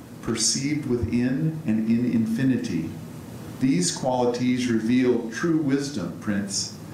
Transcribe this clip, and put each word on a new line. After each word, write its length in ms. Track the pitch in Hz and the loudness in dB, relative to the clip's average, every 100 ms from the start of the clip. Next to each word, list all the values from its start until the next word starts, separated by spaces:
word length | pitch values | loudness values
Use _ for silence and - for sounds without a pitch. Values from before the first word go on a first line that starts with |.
| - - | -16 -8
perceived 640 | - 113 - 139 139 147 131 | -4 0 0 0 0 -2 0
within 720 | 120 98 117 123 143 160 156 | -2 0 0 2 2 0 -2
and 240 | 110 110 110 | -2 0 2
in 160 | 117 123 | 2 2
infinity. 800 | 113 110 - 135 120 - 85 - - - - - - - - | 2 0 2 2 2 0 -2 -4 -6 -12 -14 -14 -14 -12 0
These 320 | 131 165 175 | 2 4 2
qualities 760 | - 131 123 123 120 127 123 120 | 0 0 2 2 2 2 2 2
reveal 600 | 110 110 127 123 113 - | 2 4 4 4 4 0
true 280 | - 170 156 | -2 2 2
wisdom, 560 | 135 139 139 104 85 - | 2 0 0 -4 -6 -6
Prince, 540 | 107 101 101 - - - - | -2 -2 -2 -4 -6 -10 -14